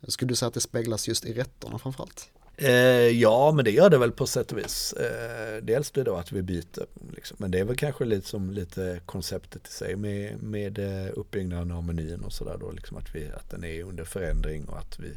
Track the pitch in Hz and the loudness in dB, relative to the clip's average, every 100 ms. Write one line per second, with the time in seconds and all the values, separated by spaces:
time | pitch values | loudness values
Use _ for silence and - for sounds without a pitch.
0 | - - 127 120 120 120 - 120 117 110 | -6 -4 0 0 0 -2 -4 -2 -2 -2
1 | - 113 117 113 131 _ 113 110 131 135 | -2 -4 -4 -6 -6 _ -10 -8 -8 -8
2 | - - - _ - - 139 123 127 123 | -12 -14 -20 _ -20 -2 6 8 8 8
3 | 120 117 113 113 143 156 113 104 196 151 | 8 8 8 8 6 6 4 8 10 10
4 | 120 - 131 - 117 110 - - - - | 6 2 -2 -2 -2 -4 -4 -4 -6 -4
5 | 120 117 117 117 110 107 120 113 147 - | -4 -4 -8 -8 -8 -8 0 0 0 -2
6 | 123 92 87 101 92 90 82 - - - | 0 -2 -4 -4 -2 -2 -4 -8 -10 -10
7 | - - - - 101 90 98 127 147 135 | -16 -14 -14 -8 -2 0 0 0 -2 -2
8 | 123 104 - 107 95 101 87 - 92 90 | 0 0 -2 -6 -4 -6 -8 -4 -4 -6
9 | - 98 87 92 - - - - 101 95 | -8 -8 -6 -8 -10 -18 -16 -10 -6 -4
10 | 104 101 101 107 110 107 101 101 98 98 | -4 -4 -6 -8 -8 -6 -6 -4 -4 -4
11 | 95 - 101 104 92 87 87 85 85 82 | -6 -8 -6 -4 -4 -4 -4 -4 -4 -4
12 | 80 85 - - - 87 85 82 - - | -4 -6 -8 -6 -6 -8 -8 -10 -12 -12
13 | - 80 76 - - 95 87 80 90 85 | -10 -10 -10 -10 -10 -10 -8 -8 -8 -10
14 | 82 - 87 78 76 78 73 - - - | -8 -6 -2 0 0 -4 -6 -8 -10 -10
15 | 143 | -10